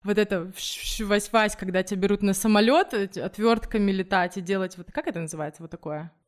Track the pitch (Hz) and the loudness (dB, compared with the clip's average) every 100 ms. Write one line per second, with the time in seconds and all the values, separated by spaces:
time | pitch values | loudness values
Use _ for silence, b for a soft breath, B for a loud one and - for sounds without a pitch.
0 | 196 208 208 190 180 - - - - - | 0 2 2 0 -4 -8 -8 -8 -8 -6
1 | 208 202 202 226 214 - 190 185 185 196 | 0 0 2 2 2 -2 -2 -2 -2 -2
2 | 196 202 202 190 220 208 226 302 392 220 | 0 2 2 2 4 6 6 4 4 -2
3 | 196 - 151 - 226 226 - 226 202 190 | -4 -6 -8 0 2 2 0 0 2 0
4 | 185 196 180 196 180 196 185 180 170 - | 0 0 0 -4 -4 -2 -2 -8 -8 -6
5 | 320 180 165 160 151 - 165 170 - 151 | -6 -6 -8 -6 -8 -10 -16 -12 -8 -8
6 | 160 _ | -10 _